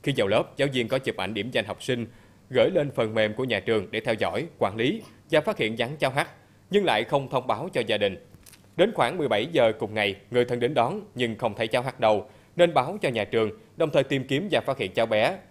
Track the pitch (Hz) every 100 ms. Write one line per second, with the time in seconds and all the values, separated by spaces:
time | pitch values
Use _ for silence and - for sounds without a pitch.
0 | - 131 101 107 - - 143 127 113 131
1 | 120 104 95 107 110 120 104 95 - 123
2 | 110 - - - _ 127 123 185 143 135
3 | 113 110 107 107 131 104 92 110 92 110
4 | 123 113 95 104 165 - 107 107 127 220
5 | - - - 156 151 208 110 113 117 151
6 | 139 131 139 - _ - _ 196 175 110
7 | 120 143 135 135 123 110 165 135 113 107
8 | 101 90 - - - - - - 196 190
9 | 123 180 143 107 135 160 113 110 107 107
10 | 101 95 - 123 120 120 120 123 120 208
11 | - - 120 107 120 104 117 127 131 -
12 | 110 107 - - - - 170 147 127 208
13 | 160 117 101 117 110 - - - 160 151
14 | 135 139 123 139 202 139 123 135 98 104
15 | 113 110 123 190 -